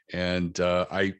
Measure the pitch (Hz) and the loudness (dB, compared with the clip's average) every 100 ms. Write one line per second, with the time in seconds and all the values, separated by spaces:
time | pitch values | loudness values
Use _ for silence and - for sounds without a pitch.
0 | - 87 90 90 87 87 90 90 90 92 | -8 -4 0 0 -2 0 2 2 0 0
1 | 98 95 | -2 -2